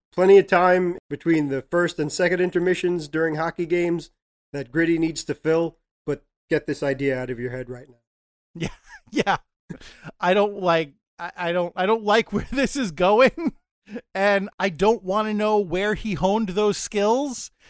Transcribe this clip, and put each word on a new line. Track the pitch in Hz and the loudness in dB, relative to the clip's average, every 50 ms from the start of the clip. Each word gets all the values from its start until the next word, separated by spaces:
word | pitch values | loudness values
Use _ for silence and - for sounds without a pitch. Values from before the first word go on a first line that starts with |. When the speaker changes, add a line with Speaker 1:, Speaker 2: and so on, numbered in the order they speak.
| _ _ _ | _ _ _
Speaker 1:
plenty | - 185 190 196 196 | 2 6 8 8 8
of | 190 | 8
time | - 196 175 180 185 180 185 185 175 180 - - _ | 6 4 4 6 6 4 4 2 0 -2 -6 -10 _
between | 147 143 - 170 165 156 147 139 | -12 -6 0 0 2 2 2 0
the | 135 135 | -2 -6
first | - - - 175 175 165 - - | -4 -2 0 0 0 0 -2 -4
and | 151 147 | -4 -4
second | - - 180 170 180 175 | -2 0 0 0 2 0
intermissions | 180 180 - 180 175 180 180 175 - 175 175 175 151 143 | 0 0 0 0 0 0 0 0 0 -2 -2 -2 -4 -6
during | - 160 165 160 151 | -4 -2 -2 -2 -2
hockey | 151 160 170 - - 175 | -2 -4 -6 -4 -6 -4
games | 151 175 175 175 175 170 165 156 - _ _ _ _ _ _ _ _ | -2 0 0 0 0 -2 -4 -6 -12 _ _ _ _ _ _ _ _
that | - 143 131 120 | -10 -10 -10 -4
Gritty | 123 160 170 165 170 160 | -2 0 2 2 2 0
needs | 165 160 156 - - | 0 -2 -2 -6 -8
to | - 139 | -8 -8
fill, | - - 156 160 165 170 160 - _ _ _ _ _ _ | -4 -2 0 0 0 0 -4 -6 _ _ _ _ _ _
but | - 143 - _ _ _ _ _ _ | -8 -8 -8 _ _ _ _ _ _
get | 160 151 - | -2 -2 -2
this | - 139 - | -4 -6 -4
idea | 151 139 135 131 139 139 131 127 | -2 -4 -4 -2 -2 -2 -2 -4
out | 127 123 | -6 -8
of | 131 113 | -8 -8
your | 123 123 | -8 -8
head | 123 127 127 123 | -8 -10 -10 -12
right | 127 123 131 135 | -14 -18 -18 -20
now. | 120 _ _ _ _ _ _ _ _ _ _ _ _ | _ _ _ _ _ _ _ _ _ _ _ _ _
Speaker 2:
Yeah, | 170 165 - - - _ - | -8 -8 -8 -8 -12 _ -20
<laughs> | - - _ - | -20 -20 _ -6
yeah. | - - - 202 180 - - _ _ _ _ _ - - - - - - - 156 - _ | -4 -2 0 0 -2 -4 -6 _ _ _ _ _ -18 -16 -16 -20 -20 -20 -20 -20 -12 _
I | - 175 190 | 0 2 2
don't | 208 202 208 202 202 | 2 2 0 -2 -2
like, | 185 175 165 165 160 143 - _ _ _ _ - | 0 0 2 0 0 -4 -10 _ _ _ _ -14
I, | 170 180 - | -14 -14 -10
I | - 180 170 | -6 -6 -2
don't, | 175 180 175 175 - | -2 -2 -2 -4 -4
I | 190 185 | -4 0
don't | 196 226 226 214 | 0 0 0 2
like | 202 208 233 214 - | 2 2 2 2 0
<laughs> | |
where | 202 208 - - | -4 -6 -6 -4
this | - 269 269 - - | -2 -2 -2 0 -2
is | 285 254 190 | -4 -4 -6
going, | 151 139 180 185 214 226 269 247 - - 339 302 - - _ _ _ _ _ - 208 240 - _ _ | -2 0 2 4 6 6 6 4 4 0 -4 -4 -6 -6 _ _ _ _ _ -16 -16 -16 -16 _ _
and | 190 196 202 202 196 190 202 - - | 0 0 2 2 0 -2 -4 -6 -4
I | 185 196 | -4 -4
don't | 165 139 190 214 233 226 | -2 2 2 2 2 2
wanna | 190 180 190 214 214 214 214 | -2 -4 -2 -2 -2 -2 -2
know | 208 214 214 214 208 | 0 0 2 2 0
where | 202 170 156 185 202 214 214 | 0 0 -2 -2 0 -2 -2
he | - - 220 185 | -2 -4 -6 -4
honed | 131 160 190 202 220 226 185 | 0 0 0 0 0 -2 -2
those | 170 202 214 208 190 | -2 0 0 2 0
skills, | - - - - 202 202 214 233 262 294 285 240 - - - - _ _ | -2 -6 -4 -2 0 2 2 2 0 0 -4 -6 -10 -12 -14 -16 _ _